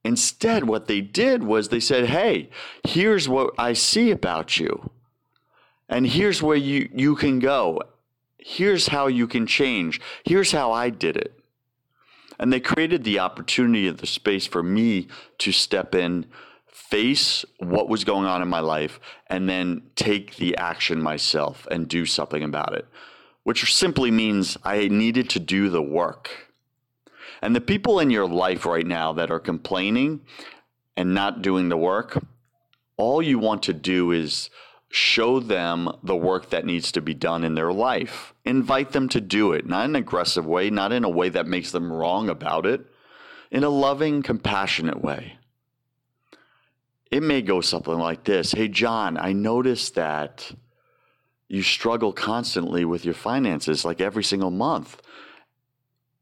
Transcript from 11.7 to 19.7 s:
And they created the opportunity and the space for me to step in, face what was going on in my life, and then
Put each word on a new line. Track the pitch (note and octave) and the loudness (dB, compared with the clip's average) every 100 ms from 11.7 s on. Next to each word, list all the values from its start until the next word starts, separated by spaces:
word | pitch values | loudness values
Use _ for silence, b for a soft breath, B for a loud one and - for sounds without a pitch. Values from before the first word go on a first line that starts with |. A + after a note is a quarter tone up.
| _ _ B B B B B | _ _ B B B B B
And | A#2+ | 0
they | B2+ | 0
created | B2 - D#3+ E3+ | 0 0 2 0
the | A2+ G2 | 2 0
opportunity | F#2 - - - B2 A2+ F#2+ | 0 -4 -4 2 4 4 2
and | D2+ | -2
the | - | -8
space | - - G2 - | -2 0 0 -2
for | F2+ | -2
me | E2+ G#2 A#2 G2 F2+ B B - | 0 2 2 0 -4 B B -6
to | G#2 | -2
step | F2+ - F#2+ - | 0 0 -2 0
in, | F#2 F2 F2 D#2 B B B _ | 0 0 -2 -6 B B B _
face | - - G#2 A#2+ C#3+ - - - _ | -20 -4 0 2 2 0 -2 -6 _
what | F2+ G2 - | -2 0 0
was | G#2+ F#2+ | 0 0
going | G2 F#2+ | 0 0
on | F2+ | 0
in | F2+ | 0
my | E2+ | 0
life, | D#2+ D#2 D2+ - B B _ | 0 0 -2 -8 B B _
and | F#2 F#2 | -2 0
then | F#2 F2+ | 0 -2